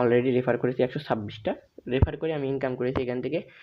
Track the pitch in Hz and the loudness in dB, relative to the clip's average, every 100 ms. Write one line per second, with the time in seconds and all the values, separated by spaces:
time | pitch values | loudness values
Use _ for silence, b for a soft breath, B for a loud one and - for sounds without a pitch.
0 | 123 120 127 123 123 120 123 127 127 151 | 4 4 4 2 2 2 0 2 0 -2
1 | - 113 104 - - - - - - 127 | -4 -4 -4 -6 -6 -6 -8 -18 -4 2
2 | 147 151 160 156 135 135 135 127 123 131 | 2 2 -4 -4 -4 -2 -4 -2 -2 -2
3 | 123 123 131 156 B B | -4 -4 -4 -6 B B